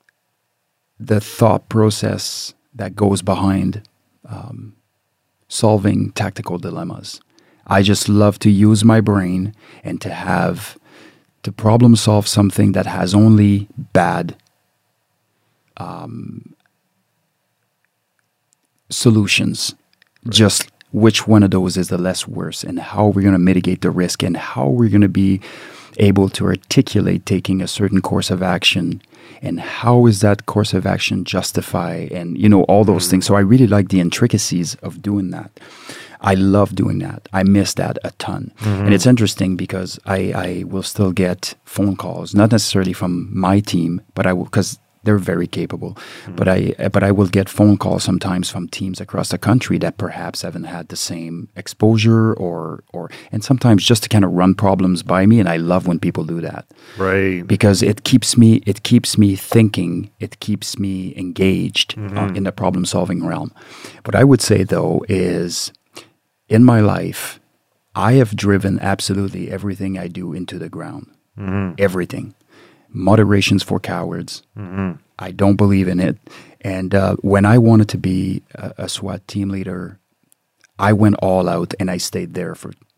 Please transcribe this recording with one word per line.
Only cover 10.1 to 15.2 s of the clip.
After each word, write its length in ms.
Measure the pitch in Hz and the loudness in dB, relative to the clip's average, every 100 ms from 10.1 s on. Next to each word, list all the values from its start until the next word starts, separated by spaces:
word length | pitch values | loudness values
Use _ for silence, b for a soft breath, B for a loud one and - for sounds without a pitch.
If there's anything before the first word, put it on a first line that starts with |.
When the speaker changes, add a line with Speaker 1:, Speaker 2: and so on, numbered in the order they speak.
| - - 90 - - - - b b b b b _ | -10 -4 0 0 -4 -10 -18 b b b b b _
Speaker 1:
to 80 | - | -12
problem 440 | - 107 117 123 113 | -2 2 6 6 6
solve 320 | - 104 101 | 4 2 2
something 440 | 107 101 - 104 | 2 2 2 0
that 120 | 95 95 | 0 -4
has 260 | 92 92 | -4 0
only 540 | 101 110 107 104 101 101 - - | 4 6 6 6 2 -2 -14 -2
bad, 420 | 92 87 87 85 - _ _ _ _ _ _ _ _ | 0 0 -2 -6 -12 _ _ _ _ _ _ _ _